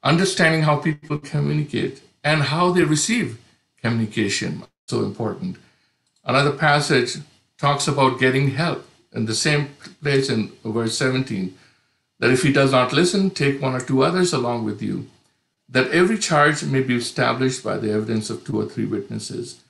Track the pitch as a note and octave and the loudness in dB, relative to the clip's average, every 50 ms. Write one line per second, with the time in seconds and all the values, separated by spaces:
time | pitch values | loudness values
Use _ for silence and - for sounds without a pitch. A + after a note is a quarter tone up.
0 | - C3+ D#3 E3 F#3+ F#3 - - F3 D#3+ D#3+ D#3+ D#3 D3+ D3 C#3+ - E3 D3+ D3 | 2 2 2 4 2 0 2 2 2 2 4 2 2 2 2 2 0 -2 -4 -4
1 | - - D3+ D3 - - - D3 C#3+ C#3+ D3 D3+ D3 - - - - - - - | -6 -8 -8 -6 -6 -6 -4 -2 -2 0 0 -2 -2 -2 -4 -4 -4 -4 -6 -10
2 | - _ _ _ _ D3 D#3 D#3 C#3 B2 D3 E3 F3+ F3+ F3+ F3+ E3+ D3+ D#3 D3 | -20 _ _ _ _ 0 2 2 2 0 0 2 2 4 4 4 4 4 2 0
3 | - - A3+ A#3+ F#3 A#2+ A2+ - - _ _ _ _ _ _ _ - A#2 A#2 A2+ | 0 0 0 0 -2 -4 -6 -12 -18 _ _ _ _ _ _ _ -4 -2 0 0
4 | A2+ G2+ - A2+ G#2 G2 - - G#2+ D2+ - - - _ _ _ _ - - A#2 | -2 -2 -2 -2 -2 0 -2 -2 -4 -4 -6 -8 -12 _ _ _ _ -6 -2 -2
5 | G#2+ G2+ G2 - A#2 G#2+ F#2 - - F#2 F#2 - - _ _ _ _ _ _ _ | -2 -2 -4 -4 -4 -4 -4 -6 -8 -8 -8 -10 -16 _ _ _ _ _ _ _
6 | _ _ _ _ _ - B2+ C3+ C#3+ D3 C#3 C#3 D#3 D3+ D3 D3+ - - D3+ B2 | _ _ _ _ _ 0 0 2 2 2 0 2 2 4 4 4 2 2 2 2
7 | A#2+ A#2+ - - - _ _ _ _ _ _ _ - C#3+ C#3+ C#3 - - C#3+ C3+ | 2 0 -4 -10 -12 _ _ _ _ _ _ _ 0 0 0 0 0 -2 0 2
8 | C3+ C3 B2 - C3 C3 B2 C3+ C#3+ C3+ A2 A#2 E3 E3+ C3+ - - _ _ _ | 2 2 2 2 2 2 2 2 0 0 0 0 -2 -2 -2 -6 -10 _ _ _
9 | _ _ - A2+ A2+ A2 A2 - - D#3 D3 D3 C#3+ C#3 - _ - - - _ | _ _ -6 -6 -4 -2 -2 -2 0 0 0 0 0 -4 -8 _ -20 -20 -20 _
10 | - D3 C#3 C3+ C3+ - A#2+ A2 G#2 - - - _ A2+ G#2+ A#2 A2+ A2+ - - | -4 0 0 2 2 0 -2 -2 -2 -4 -8 -12 _ -4 -4 -2 -2 -2 -2 -2
11 | C#3+ C3 B2+ C3 C3 - A2+ F#2+ F#2+ F2+ - - _ _ _ _ _ _ _ _ | -2 0 0 -2 -2 -2 -4 -4 -4 -6 -8 -14 _ _ _ _ _ _ _ _
12 | _ _ _ _ A#2+ A#2+ C3 B2 - C#3 C#3 C#3+ C#3 C3+ C3+ B2+ B2 - - C#3+ | _ _ _ _ 2 2 2 4 4 4 4 4 4 4 4 4 2 2 2 2
13 | F3 F3 - G3 F#3+ F#3+ - - D#3 C#3 C#3 C3+ C#3+ C3 B2+ B2 A#2+ - C3+ C3 | 2 2 2 2 0 0 0 0 0 0 0 0 -2 -4 -4 -4 -4 0 2 2
14 | C3+ - E3+ F#3 F3+ F3 - C3+ A#2+ A#2+ A#2+ A#2 A2 G#2+ G#2 - - G2+ F#2+ - | 2 2 2 2 0 2 0 -2 -2 -2 -4 -4 -4 -6 -6 -6 -6 -6 -6 -6
15 | - - _ _ _ _ _ _ _ _ _ _ _ _ B2 B2+ C3 C3+ D3 E3+ | -8 -12 _ _ _ _ _ _ _ _ _ _ _ _ 0 0 0 2 2 2
16 | F3+ F#3+ A3+ G#3+ - - E3+ D3 D3 D3+ D#3 D3 - D3 C3+ C3 B2+ B2 B2 A#2+ | 4 2 2 -2 0 0 4 4 4 4 4 0 -4 -2 -2 -2 0 0 -2 -2
17 | A#2 - - - B2+ B2 A#2+ B2 C3 C3 B2+ - - A2+ G2 G#2+ A2 G#2+ G#2+ G#2+ | -2 -4 -2 -2 -2 0 0 0 -2 -2 -2 -4 -6 -6 -6 -4 -4 -2 -2 -2
18 | G#2+ A2 A2+ A2 G#2+ - A2+ - - - G#2 G#2+ G#2 - - - C3+ G2+ G#2 G2+ | -2 -2 -4 -4 -4 -4 -10 -10 -8 -6 -4 -4 -4 -4 -6 -6 -4 -4 -4 -6
19 | G2+ - A#2 A2 - - - - - - - - _ _ | -6 -8 -10 -10 -10 -10 -10 -10 -10 -12 -14 -20 _ _